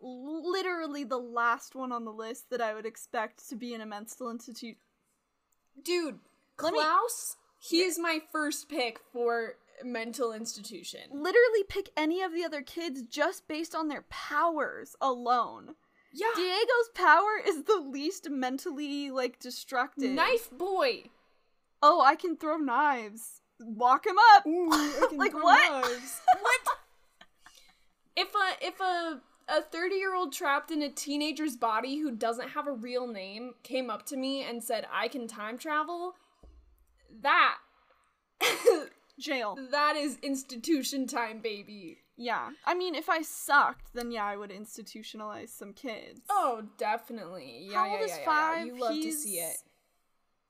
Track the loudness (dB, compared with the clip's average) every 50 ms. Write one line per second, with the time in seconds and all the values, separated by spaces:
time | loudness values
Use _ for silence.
0 | -16 -14 -14 -12 -10 -8 -8 -6 -4 -2 -2 -2 -2 -2 -4 -4 -4 -6 -6 -8
1 | -6 -4 -4 -6 -6 -4 -2 0 2 2 2 0 -4 -10 -12 -10 -8 -6 -6 -6
2 | -8 -8 -10 -10 -10 -10 -10 -12 -10 -8 -6 -4 -2 -4 -4 -6 -8 -10 -12 -14
3 | -14 -8 -6 -4 -4 -4 -8 -14 -16 -14 -12 -10 -10 -10 -10 -10 -10 -10 -12 -12
4 | -12 -14 -14 -12 -10 -10 -10 -12 -14 -16 -16 -16 -14 -16 -16 -18 _ _ _ _
5 | _ _ _ _ _ _ _ _ _ _ _ _ _ _ _ -10 -4 -2 -2 -2
6 | -2 -4 -8 -10 _ _ _ _ _ _ _ -4 -2 0 0 2 2 4 4 2
7 | 2 0 -2 -6 -8 -10 -12 -14 _ _ _ _ -6 0 2 2 2 2 0 -2
8 | -2 -2 -2 -2 -4 -6 -4 -4 -2 -2 -4 -6 -8 -6 -4 -2 -2 -2 -4 -8
9 | -16 _ -4 -2 0 0 0 0 -2 -6 -10 _ _ _ _ -14 -10 -8 -8 -6
10 | -6 -6 -4 -4 -4 -4 -4 -4 -8 -10 -10 -10 -12 -14 -14 -12 -12 -12 -14 -14
11 | -14 -12 -8 -6 0 4 6 6 8 8 6 2 0 0 -4 -6 -6 -4 -2 -2
12 | 0 0 0 0 -2 -4 -2 -4 -4 -4 -6 -8 -10 -10 -8 -8 -6 -6 -6 -8
13 | -10 -6 -2 0 0 0 0 -4 -8 -8 -6 -6 -6 -6 -4 -4 -4 -4 -4 -6
14 | -10 -12 -14 -12 -8 -4 0 2 2 2 2 2 -2 -2 -4 -8 -14 -16 -6 -2
15 | 0 0 0 0 2 2 2 2 2 0 -4 -14 -16 -18 -20 _ _ _ _ _
16 | _ _ -8 -4 -2 0 0 0 0 0 2 2 2 4 4 4 2 0 0 4
17 | 8 8 8 8 8 4 0 0 0 0 -2 0 2 2 2 2 2 -4 -6 -6
18 | -4 -4 -6 -6 -8 -6 -4 -4 -2 -2 -4 -4 -6 -6 -6 -6 -6 -6 -6 -6
19 | -6 -4 -4 -2 -4 -4 -4 -8 -14 -12 -12 -12 -10 -4 -2 -2 -2 -2 -2 -4
20 | -2 0 2 2 2 4 2 0 0 -4 -8 -6 -4 -2 0 2 2 2 0 -2
21 | -6 -16 _ _ _ _ _ _ _ _ _ _ _ _ _ _ 8 8 8 10
22 | 8 8 6 6 2 -4 -4 -2 -2 -2 -2 0 0 0 2 4 4 4 2 0
23 | -4 -8 -12 -14 -16 -18 -18 -20 _ _ _ -16 -12 -10 0 4 6 6 6 6
24 | 4 4 6 8 10 12 12 10 10 6 0 2 2 2 2 2 2 0 0 2
25 | 2 2 2 2 0 0 0 4 6 8 8 8 8 6 4 0 0 -2 -2 -4
26 | -8 -12 -14 0 4 4 4 4 4 0 0 0 0 -2 -6 -6 -8 _ _ _
27 | _ _ _ -20 -20 _ _ _ -20 -20 -20 -20 -20 _ _ _ _ _ _ _
28 | _ _ -4 -4 -2 -2 0 0 0 0 0 -4 -6 -8 -6 -2 -2 -2 0 -2
29 | -2 -4 -6 -8 -12 _ _ _ _ -2 -2 -2 -2 -2 -4 -4 -4 -2 -2 -2
30 | -2 -2 -2 -2 -4 -4 -6 -4 -2 0 0 0 -2 -4 -4 -4 -4 -4 -6 -8
31 | -8 -6 -4 -4 -2 -4 -4 -4 -4 -6 -4 -2 -2 -2 0 -2 -2 -4 -4 -4
32 | -4 -4 -4 -2 -2 -2 -2 -4 -6 -8 -6 -6 -6 -6 -6 -6 -6 -6 -6 -4
33 | -4 -6 -8 -10 -10 -12 -12 -12 -12 -14 -14 _ -12 -6 -6 -4 -4 -4 -6 -8
34 | -8 -8 -6 -4 -4 -4 -4 -4 -4 -6 -8 -8 -6 -4 -4 -4 -4 -4 -4 -2
35 | -2 -2 -4 -6 -10 -10 -10 -10 -10 -10 -10 -8 -6 -2 -2 -2 -2 -2 -4 -8
36 | -8 -8 -10 _ _ _ _ _ -20 -20 -20 -20 -20 _ _ _ _ _ _ _
37 | _ -20 -10 -4 0 4 6 6 6 4 2 -2 -8 _ _ _ _ _ _ _
38 | _ _ _ _ _ _ _ -2 0 0 0 4 6 6 6 6 4 -6 -14 _
39 | _ _ _ -10 -6 -4 -4 -2 -2 -4 -6 -8 -6 -2 0 2 2 2 2 0
40 | -2 -4 -4 -6 -6 -6 -6 -6 -6 -10 -12 -8 -2 0 0 0 0 -2 -4 -4
41 | -4 -4 -2 -4 -4 -4 -6 -8 -8 -8 -8 -8 -12 -14 -16 -16 -16 -16 -16 -18
42 | _ _ _ -10 -6 -4 -4 -4 -4 -6 -10 -6 -4 -2 -2 -2 -2 -4 -4 -4
43 | -2 -2 -2 -2 -2 -6 -10 -8 -2 2 4 4 4 4 0 -4 -12 -14 -12 -10
44 | -8 -6 -6 -4 -4 -4 -4 -6 -8 -12 -12 -14 -16 -16 -16 -16 -16 -16 -16 -16
45 | -16 -16 -14 -14 -12 -12 -12 -12 -14 -16 -16 -16 -16 -18 -16 -14 -12 -10 -10 -10
46 | -12 -16 -20 -12 -4 -2 0 2 2 2 0 -2 -6 -10 4 8 8 8 8 6
47 | 2 -6 -10 -10 -10 -10 -10 -12 -12 -14 -14 -14 -10 0 2 4 4 4 4 2
48 | 2 2 0 0 2 2 4 4 4 4 2 0 -2 -4 -4 -2 0 0 0 0
49 | 0 -2 -2 -4 -4 -4 -4 -4 -4 -4 -6 -8 -10 _ _ _ _ _ _ _
50 | _ _ _ _ _ _ _ _ _